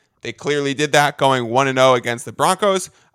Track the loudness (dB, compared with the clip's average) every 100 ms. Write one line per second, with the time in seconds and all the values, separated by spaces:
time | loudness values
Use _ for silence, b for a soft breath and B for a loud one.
0 | _ _ -14 -8 -4 -2 -2 -4 0 2
1 | 0 0 0 0 0 0 0 4 4 4
2 | 0 -8 -10 -2 0 2 0 -2 -6 b
3 | b